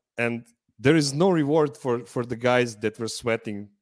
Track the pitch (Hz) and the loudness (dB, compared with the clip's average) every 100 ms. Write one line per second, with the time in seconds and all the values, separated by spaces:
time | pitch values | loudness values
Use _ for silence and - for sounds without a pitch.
0 | _ - 117 117 120 _ _ _ 117 160 | _ -4 -4 -4 -10 _ _ _ 2 4
1 | 143 139 190 175 139 160 151 - 135 120 | 2 0 2 2 2 2 0 -2 -4 -4
2 | 120 - 120 117 123 123 123 104 107 - | -4 -8 -6 -2 2 2 2 -2 -6 -4
3 | 113 - 123 113 - 101 104 _ | -8 -6 -4 -4 -4 -10 -12 _